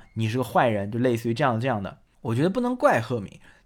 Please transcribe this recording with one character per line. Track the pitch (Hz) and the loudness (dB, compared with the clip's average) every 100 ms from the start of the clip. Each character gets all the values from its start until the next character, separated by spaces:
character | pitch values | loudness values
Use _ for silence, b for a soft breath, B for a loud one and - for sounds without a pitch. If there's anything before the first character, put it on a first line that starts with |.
| B | B
你 | - 110 | -4 -2
是 | 120 | -2
个 | |
坏 | 123 185 131 | 0 2 2
人”， | 104 101 | 2 -2
就 | 117 | 0
类 | 127 117 | 0 0
似 | 117 | 0
于 | |
这 | 117 | 0
样 | 143 113 | 0 0
这 | 131 | -2
样 | 110 | -4
的。 | 95 - _ _ | -6 -12 _ _
我 | - 113 | -4 0
觉 | |
得 | 165 | 0
不 | 220 | 0
能 | 247 254 | -2 2
怪 | 285 151 | 2 2
赫 | 113 120 | 0 -4
敏， | 95 - b b | -6 -14 b b